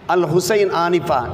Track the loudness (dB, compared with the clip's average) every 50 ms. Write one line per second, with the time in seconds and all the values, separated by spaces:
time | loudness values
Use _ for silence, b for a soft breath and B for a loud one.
0 | -6 -2 0 0 0 2 0 0 0 2 2 2 0 0 0 0 0 0 0 0
1 | 0 0 -2 -2 -2 -4